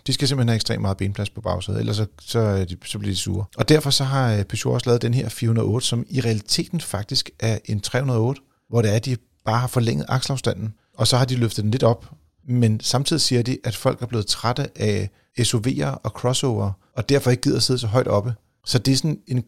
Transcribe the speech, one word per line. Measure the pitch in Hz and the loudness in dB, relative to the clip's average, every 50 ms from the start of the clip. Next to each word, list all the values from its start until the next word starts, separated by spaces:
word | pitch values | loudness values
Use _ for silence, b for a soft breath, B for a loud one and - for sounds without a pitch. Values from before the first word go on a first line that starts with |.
| - | -4
De | - | -4
skal | 131 - 143 123 | -2 0 0 0
simpelthen | 143 135 120 117 | 2 2 2 2
have | 113 | 2
ekstremt | 107 - - 113 107 | 0 0 -2 -2 -2
meget | 104 98 98 | 0 -2 -2
benplads | - 101 101 101 - 101 98 | 0 -2 -2 -2 -4 -6 -6
på | - - | -6 -8
bagsædet, | 110 92 90 90 90 101 101 107 | -4 -4 -4 -4 -4 -4 -4 -2
ellers | 110 113 107 | -2 -2 0
så, | 104 110 - - - | -2 -2 -4 -6 -14
så, | - - - 117 | -10 -4 0 0
er | 110 107 101 95 95 | 2 2 2 0 0
de, | 85 87 - - | -2 -6 -10 -10
så | - - 104 | -10 -8 -6
bliver | 101 101 | -4 -2
de | 95 | -2
sure. | 90 - 98 95 95 101 - - | -2 -2 -4 -4 -4 -4 -6 -6
Og | - 120 - | -4 2 4
derfor | 151 151 - 139 | 4 4 4 2
så | 135 - 135 | 0 0 0
har, | 131 139 135 131 117 110 | 0 0 2 2 2 2
øh, | 104 98 | 0 0
Peugeot | - - 107 - 127 123 | -2 -4 -4 -2 -2 -2
også | 120 - 123 | 0 2 2
lavet | 120 120 | 0 2
den | - 117 120 | 2 0 0
her | 131 - 117 | 0 0 -2
fire | - - 120 113 | -4 -2 0 0
hundrede | 113 113 107 | 2 2 2
og | 101 | 0
otte, | 104 127 - | 0 0 0
som | - 120 117 - - | 0 -2 -2 -4 -2
i | - 131 | -2 -2
realiteten | 123 117 113 104 - - - - 160 - - 165 | 0 0 0 -2 -2 -2 -2 -2 -2 -4 -4 -6
faktisk | - - - 98 107 - 135 - - - - - | -6 -4 -6 -6 -6 -2 -2 -4 -4 -4 -6 -4
er | - 110 110 - - | -2 -2 -2 -2 -4
en | - 110 101 | -4 -4 -4
tre | - - - 123 | -4 -2 -2 -2
hundrede | 143 135 123 110 | 0 0 2 2
og | 110 | 2
otte, | 123 139 - _ _ _ _ _ - | 0 -2 -4 _ _ _ _ _ -2
hvor | 110 117 | 0 2
det | 110 107 | 2 4
er, | 101 | 2
at | 113 - | 2 0
de | 131 127 - _ _ _ _ - | -2 -6 -6 _ _ _ _ -4
bare | 110 110 117 | 0 0 0
har | 127 | 0
forlænget | 123 - 127 117 113 131 147 - - | 0 0 0 2 2 0 -2 -2 -2
akselafstanden, | - 131 - - 139 127 - 113 98 90 104 110 - _ _ _ _ | -2 -2 -2 -2 -4 -2 -2 -2 -2 -2 -6 -8 -10 _ _ _ _
og | - 117 | 0 2
så | 110 - | 2 4
har | 123 135 | 4 4
de | 123 127 | 2 2
løftet | 123 117 110 - - | 0 0 0 0 0
den | 104 104 | 0 0
lidt | 110 - | 2 4
op. | 120 113 117 - - - - _ _ _ _ _ - 131 | 4 4 4 2 -4 -20 -20 _ _ _ _ _ -6 -2
Men | 123 123 117 110 107 110 | 2 4 4 4 2 2
samtidig | - - - 123 139 - 170 143 | -2 0 0 0 2 2 0 0
siger | - - 127 120 | 2 2 2 2
de, | 117 120 131 - - | 2 0 -2 -4 -4
at | 120 110 | -6 -4
folk | - - - - - | 0 0 -2 0 -2
er | 120 | -4
blevet | 113 120 110 101 | -4 -2 -2 -2
trætte | - - - - 117 123 - 139 - - | -2 -2 -2 0 -2 0 -2 -4 -6 -4
af | - 104 107 104 98 98 101 _ _ _ _ - - | -2 0 0 0 0 -2 -4 _ _ _ _ -2 -2
S | 120 - - | 0 0 0
U | 117 101 | 0 0
V'er | 127 - 143 147 | 0 0 0 -2
og | 143 135 - - 117 | -2 -4 -6 -8 -8
crossover, | - - - 123 131 - - 135 113 107 104 101 98 - _ _ - | -6 -2 -2 0 0 2 0 0 0 0 0 -2 -4 -6 _ _ -8
og | - 113 - | -6 0 2
derfor | 139 139 - - | 2 2 4 2
ikke | - - | 2 2
gider | - 139 - - | 2 2 2 2
sidde | 123 - 131 123 | 2 2 0 0
så | 123 | 0
højt | 107 104 131 123 - | 2 2 2 4 4
oppe. | 104 104 101 120 113 - _ _ _ _ - | 2 2 2 0 -6 -8 _ _ _ _ -6
Så | - - - | 0 0 2
det | 104 131 | 4 4
er | 135 | 2
sådan | 131 - 156 147 - - - | 2 2 0 -2 -4 -4 -4
en | 127 123 110 | -2 -2 -2